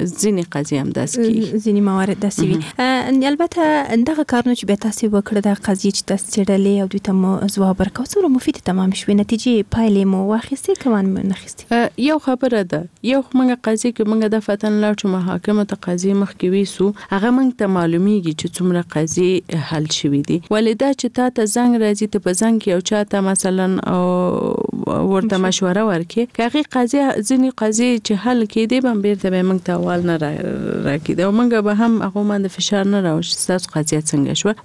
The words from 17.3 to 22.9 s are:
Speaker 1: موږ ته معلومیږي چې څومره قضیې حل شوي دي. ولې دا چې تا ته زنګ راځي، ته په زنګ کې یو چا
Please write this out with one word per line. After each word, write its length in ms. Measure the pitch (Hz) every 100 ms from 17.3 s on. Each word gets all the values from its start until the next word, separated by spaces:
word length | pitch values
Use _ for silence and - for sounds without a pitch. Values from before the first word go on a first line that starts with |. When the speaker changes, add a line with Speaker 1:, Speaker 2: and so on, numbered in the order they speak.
Speaker 1:
موږ 200 | 254 262 247
ته 80 | 202
معلومیږي 680 | 185 165 170 196 208 165 156
چې 40 | 175 -
څومره 260 | 180 175 170
قضیې 640 | 151 160 - 180 185 - 170
حل 300 | 139 156 151
شوي 320 | - 151 143
دي. 200 | 147 160 -
ولې 260 | 214 220 226
دا 160 | 277
چې 160 | 269 247
تا 140 | - 254
ته 160 | 247
زنګ 280 | 214 233 247 233
راځي، 240 | 214 208 208
ته 100 | 202
په 140 | 180
زنګ 300 | 185 226 226
کې 60 | 208
یو 120 | 180
چا 240 | 180